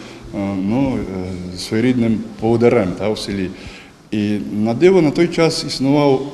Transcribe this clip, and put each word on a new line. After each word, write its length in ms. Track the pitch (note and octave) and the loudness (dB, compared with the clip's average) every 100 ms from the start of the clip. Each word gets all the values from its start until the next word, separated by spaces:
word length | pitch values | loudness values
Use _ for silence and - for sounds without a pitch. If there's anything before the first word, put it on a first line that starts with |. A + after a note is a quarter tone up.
| - - - | -18 -18 -12
е, 40 | G#2 G2 G2 G2 | -6 -4 -4 -2
ну, 300 | A#2+ C#3 A2+ F#2+ F#2+ F2+ F2+ F2+ | 0 0 -2 -6 -8 -8 -8 -10
е, 40 | F2+ | -10
своєрідним 600 | - A2 B2 B2 A#2 G#2+ - - | -4 0 2 2 2 0 -4 -4
поводирем, 520 | A2 A#2 A#2+ A#2+ F#2+ F2 | 0 4 4 4 0 -2
та, 100 | G2 | -4
в 100 | G#2+ | -4
селі. 320 | - G2+ F2+ F#2+ - - - - - | -4 -4 -6 -8 -16 -18 -20 -20 -8
І 280 | A2 G#2 G#2 - | -4 -2 -2 -4
на 220 | G#2 A2 | -2 0
диво 280 | A#2+ F3 F#3 | 4 6 6
на 80 | D#3 | 4
той 180 | D3 E3+ | 2 0
час 360 | E3+ E3 D#3+ | 2 2 2
існував, 580 | D3 - C3+ D3 C#3+ C3+ C#3 | -6 -2 2 4 4 4 0